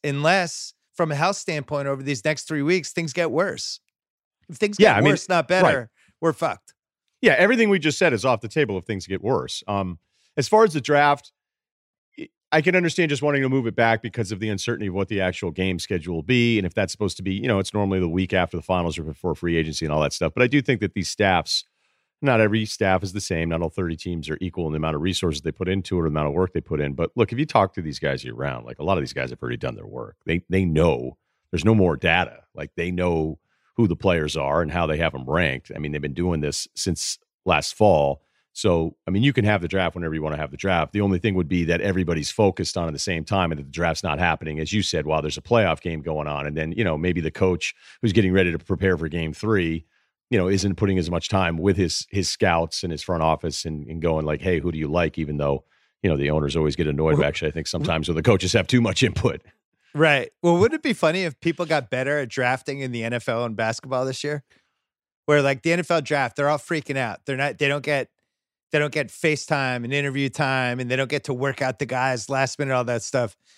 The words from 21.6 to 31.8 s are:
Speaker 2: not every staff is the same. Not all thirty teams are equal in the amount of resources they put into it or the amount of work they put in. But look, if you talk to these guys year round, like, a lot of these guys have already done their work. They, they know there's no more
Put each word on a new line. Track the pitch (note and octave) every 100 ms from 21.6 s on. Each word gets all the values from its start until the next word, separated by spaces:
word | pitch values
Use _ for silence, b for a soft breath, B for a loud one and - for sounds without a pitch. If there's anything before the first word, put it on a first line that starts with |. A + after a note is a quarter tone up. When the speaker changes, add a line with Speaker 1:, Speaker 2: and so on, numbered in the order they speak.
| - _ _ _ _ _
Speaker 2:
not | C#3+ A#2
every | G#2+ A2
staff | G#2+ - G2 F#2
is | F#2+
the | F#2+
same. | - E2+ E2
Not | E2
all | E2+
thirty | - F2 E2
teams | F2+ E2+ D2+
are | D#2
equal | F2+ F2+ E2
in |
the | D#2
amount | D#2 D#2
of |
resources | F2 F2+ F2 D2
they | D#2+
put | - F2+
into | G2 F#2 F2+
it |
or |
the | E2
amount | D2+ D2+
of |
work | D2+ F#2
they | -
put | - D2
in. | C#2+
But | C#2 E2+ -
look, | A2
if | A#2
you |
talk | D#3 A2+ G2
to | -
these | D#2 C#2
guys | D2+ C2+
year | B1
round, | A#1 C#2 B1
like, | A#1 B1
a |
lot | D#2+ F2+
of |
these | C2+
guys | C2+ B1+
have | B1
already | B1 A#1+
done | B1+
their | G#1 G1+
work. | A#1+ G#1+ -
They, | - E2+ -
they | F#2+
know | F2+ D#2 E2+ B1+ B1+ - _ _ _
there's | F2+ G2+
no |
more | A2